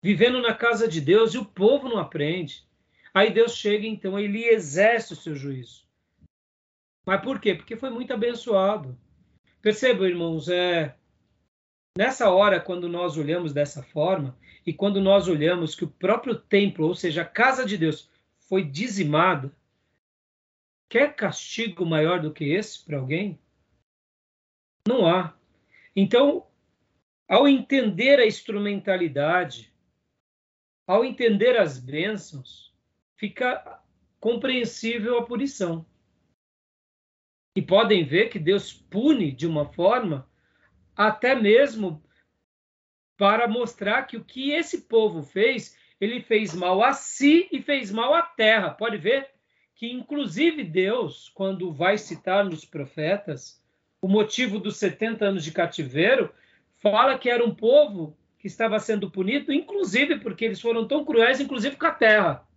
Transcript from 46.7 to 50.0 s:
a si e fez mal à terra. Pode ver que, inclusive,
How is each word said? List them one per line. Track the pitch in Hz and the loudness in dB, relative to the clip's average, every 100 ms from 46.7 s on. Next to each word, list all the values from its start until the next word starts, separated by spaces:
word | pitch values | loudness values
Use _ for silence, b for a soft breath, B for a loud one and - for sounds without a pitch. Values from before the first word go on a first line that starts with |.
| 190 | 4
a | 247 | 2
si | 277 - - 285 320 381 | 2 -8 2 6 6 4
e | 277 | -6
fez | - 277 214 | -2 -4 -2
mal | 214 240 | -4 2
à | 320 | 2
terra. | - - 220 220 170 | 0 0 2 4 0
Pode | 135 226 208 | -4 -6 -4
ver | 160 269 269 _ _ _ _ | -2 -2 -2 _ _ _ _
que, | _ 233 | _ -12
inclusive, | 247 | -12